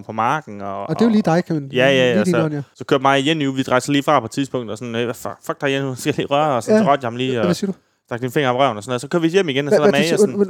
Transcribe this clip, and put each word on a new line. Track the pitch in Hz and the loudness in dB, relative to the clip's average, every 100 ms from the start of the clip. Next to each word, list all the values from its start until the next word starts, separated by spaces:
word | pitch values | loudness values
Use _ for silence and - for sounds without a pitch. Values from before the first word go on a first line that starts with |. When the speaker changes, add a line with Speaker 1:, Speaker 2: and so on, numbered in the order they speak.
| 98 | -8
Speaker 1:
på | |
marken, | 110 117 151 135 101 | -2 0 -2 -6 -12
og, | 98 98 101 | -10 -8 -6
Speaker 2:
Og | 160 | 0
det | 226 | 2
er | |
jo | |
lige | 214 | 2
dig, | 185 165 - | 2 0 0
kan | 160 | -6
man | 139 | -4
Speaker 1:
ja, | 123 131 | 0 2
ja, | |
ja, | 135 127 | 4 4
Speaker 2:
lige | 117 180 | 2 2
Speaker 1:
så, | |
Speaker 2:
din | 175 | 0
hånd, | 156 | 0
ja. | 147 135 - | -4 -10 -10
Speaker 1:
så | - | 0
kørte | 143 | 2
mig | 139 139 | 4 2
og | 135 | 2
Jenny | 160 139 | 0 -2
ud, | 135 | -2
vi | |
drejede | 131 127 - | 0 0 2
så | |
lige | 143 | 0
fra | 139 143 | 2 0
på | 113 | 0
et | |
tidspunkt, | - 135 131 110 | -4 -4 -6 -8
og | 110 | -10
sådan, | 123 113 | -6 -4
øh, | 120 | -4
"Hvad | 120 | -6
fuck, | 104 - - | -10 -12 -10
fuck | - | -4
dig, | 143 | -2
Jenny, | 139 139 123 | -2 -2 -4
skal | 156 | -4
jeg | 151 | -2
lige | - | 0
røre?" | 143 151 123 | 0 2 0
Og | |
så | - | 2
Speaker 2:
Ja. | 214 | 2
Speaker 1:
rørte | 185 143 | 4 2
jeg | 123 | 0
ham | 120 | -4
lige, | 131 120 | -2 0
Speaker 2:
Hvad | 107 | 0
Speaker 1:
og | - | -2
Speaker 2:
siger | 196 | -4
du? | - _ _ - | -8 _ _ -10
Speaker 1:
stak | 117 | -6
din | 127 | -4
finger | 156 135 | 0 0
op | 123 | 2
i | |
røven, | 139 104 | 2 0
og | |
sådan | 107 | -6
noget. | 123 | -6
Så | 139 | -2
kørte | 175 | 0
vi | 165 | 2
hjem | 190 175 | 2 0
igen, | 131 143 | 0 2
og | |
så | 190 | 4
Speaker 2:
Hvad, | |
Speaker 1:
var | 147 | 4
Speaker 2:
hvad, | 143 | 2
Speaker 1:
Maja | 160 | 2
Speaker 2:
det, | 156 | 2
Speaker 1:
sådan, | - | 2
Speaker 2:
må, | 202 | 0